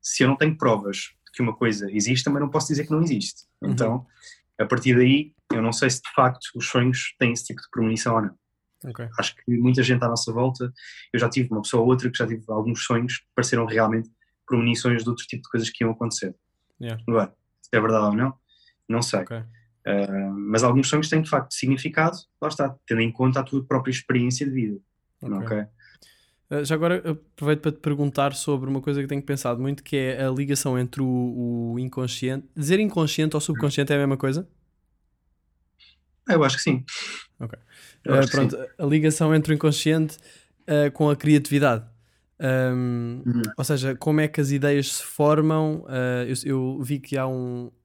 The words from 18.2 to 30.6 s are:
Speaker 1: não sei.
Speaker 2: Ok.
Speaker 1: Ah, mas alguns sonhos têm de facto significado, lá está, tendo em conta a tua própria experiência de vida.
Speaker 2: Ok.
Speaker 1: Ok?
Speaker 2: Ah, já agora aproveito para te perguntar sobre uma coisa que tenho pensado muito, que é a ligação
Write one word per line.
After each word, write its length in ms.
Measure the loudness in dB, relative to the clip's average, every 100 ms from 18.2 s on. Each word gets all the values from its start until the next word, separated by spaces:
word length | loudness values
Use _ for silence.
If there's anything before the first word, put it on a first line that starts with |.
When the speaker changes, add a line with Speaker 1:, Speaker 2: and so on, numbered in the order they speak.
| 0 -2 _ _ _ _ _
Speaker 1:
não 140 | -2
sei. 180 | 0 -2
Speaker 2:
Ok. 140 | -4 -10 -12 -18 _ _
Speaker 1:
Ah, 460 | -4 -2 -2 -2 -4 -6
mas 260 | -2 2
alguns 260 | 4 4 2
sonhos 200 | 0 0
têm 120 | 0
de 60 | 0
facto 240 | -2 -2
significado, 640 | -6 -2 -2 -2 0 0 -2 -16 _
lá 60 | -8
está, 300 | -2 -4 -4 -4
tendo 140 | 0
em 100 | 0
conta 300 | 2 2 2
a 20 |
tua 220 | -2 -4 0
própria 240 | -2 0
experiência 560 | -6 -2 0 0 -2 -2
de 60 |
vida. 260 | -2 -4 -6 _ _ _ _
Speaker 2:
Ok. 160 | -8 -6
Speaker 1:
Ok? 260 | -2 -4 -4 _ -20 _ _ _ _ _ _
Speaker 2:
Ah, 120 | -6
já 140 | -2 0
agora 220 | 0 0 -2
aproveito 500 | -6 _ -6 0 2
para 100 | 0
te 80 | -2
perguntar 520 | -2 0 0 2 0
sobre 380 | 0 -2 -2 0
uma 100 | -2
coisa 220 | -2 -2
que 60 | -2
tenho 140 | -4
pensado 380 | -4 -4 -2 -2
muito, 220 | -2 -4
que 140 | -4 -2
é 280 | -2 -2
a 60 | -2
ligação 480 | -2 -2 0